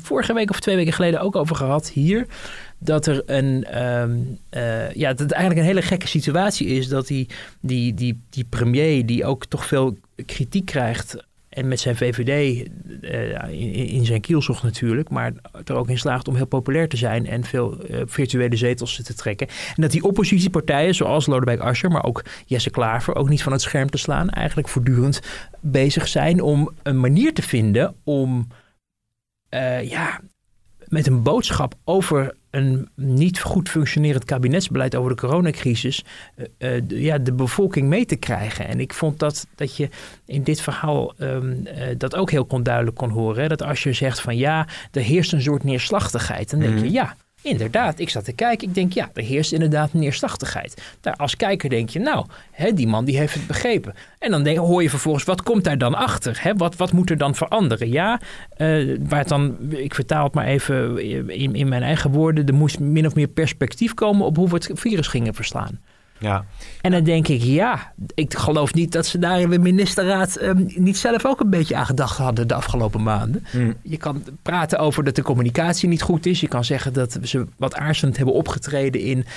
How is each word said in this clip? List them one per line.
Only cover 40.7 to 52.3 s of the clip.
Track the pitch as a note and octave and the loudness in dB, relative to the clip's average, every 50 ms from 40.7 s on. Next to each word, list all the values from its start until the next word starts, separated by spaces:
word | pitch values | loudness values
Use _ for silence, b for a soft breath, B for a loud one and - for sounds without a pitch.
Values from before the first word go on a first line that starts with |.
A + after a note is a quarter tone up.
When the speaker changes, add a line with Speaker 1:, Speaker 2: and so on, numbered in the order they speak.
| - - D#3+ D3+ D3 C#3 - - - - | -4 -2 -2 0 0 0 -2 -4 -6 -6
Speaker 1:
ehm, | D3 C3+ C3 C3 C3 C3 B2+ B2+ - | -6 -4 -4 -4 -4 -4 -4 -6 -6
eh, | - - - B2+ B2+ B2 B2 | -8 -8 -8 -6 -6 -4 -4
dat | C3 B2+ D3 | -4 -2 -2
ook | F#3 F#3+ F#3 | -2 0 2
heel | D#3+ C3+ A#2+ | 2 0 0
kon, | - C3 B2 | 0 -2 0
duidelijk | A#2+ B2 A#2+ A#2+ A#2 A2+ A#2 | 0 0 0 0 0 0 -2
kon | - B2+ A2+ | -2 -4 -2
horen. | G#2+ A2+ A2+ A2 G#2+ B2 | 0 0 0 0 0 0
Hè? | D3 D#3+ | 0 0
Dat | D#3 - | -2 -2
als | - D3+ C#3 - | -2 -4 -4 -2
je | - C#3 | -2 -2
zegt | A#2+ - C#3 C3 A#2+ - | 0 0 -2 -2 -2 -4
van, | - B2 A#2 | -4 -2 -2
"Ja, | A#2+ C3+ D3+ D#3+ D#3+ D#3 D#3+ B B B B | 0 2 2 2 0 -2 -4 B B B B
er | - C#3 | -4 -2
heerst | A2+ A2 D#3+ F#3 - - | 0 2 2 2 2 2
een | E3 C#3 | 2 2
soort | B2 D3 C#3+ B2+ C3+ | 2 2 0 0 0
neerslachtigheid", | C3+ C3 A#2+ - - G3 G#3 - - - A#2 - - - - - - | 0 0 -2 0 0 0 0 0 0 -2 -2 -2 -4 -4 -6 -4 -2
dan | C#3+ D#3 | 0 0
denk | - A2 A2 G#2+ | 2 2 2 2
je, | A2 | 2
Speaker 2:
Mhm. | C3+ G#3 | 2 2
Speaker 1:
"Ja, | C4 - - - - _ _ _ _ | 0 0 -2 -4 -12 _ _ _ _
inderdaad." | - D4 G3+ - A2 A2+ - A3+ B3 E3+ D3+ - | -4 -4 -2 -2 0 0 0 2 2 0 -2 -2
Ik | E3+ - | -4 -4
zat | - A2 G2+ | -4 -4 -6
te | B2+ | -6
kijken, | A#2+ - A#3 A#3+ A3+ A3+ - F#3 | -4 -2 0 0 0 0 -2 -2
ik | F3+ | 0
denk, | F#3+ F#3 F3+ | 0 0 2
"Ja, | - A#3+ - - - | 0 -2 -4 -4 -6
er | - | -6
heerst | A2 A#2 C3+ D3+ D#3 - | -4 -2 0 0 0 0
inderdaad | D#3 D#3+ D#3+ D3+ D3+ D3 D3+ D3 | 0 2 2 2 2 2 2 0
een | - D#3+ | 0 0
neerslachtigheid." | D3+ C#3 - - C#4 - - - C3 - - - - - B B B B B B | 0 0 -2 -2 -4 -4 -4 -6 -8 -8 -6 -8 -8 -10 B B B B B B
Daar, | - - - | -6 -6 -4
als | - D3 C3+ - | -2 -4 -4 -2
kijker | - A3+ G3 G3 - - C3 | 0 0 0 0 0 0 0
denk | B2 A2+ A#2 A2+ | 0 0 0 -2
je, | - E3 | -2 -2
"Nou, | A#3+ D#4 C#4 - - B | 0 0 0 -2 -2 B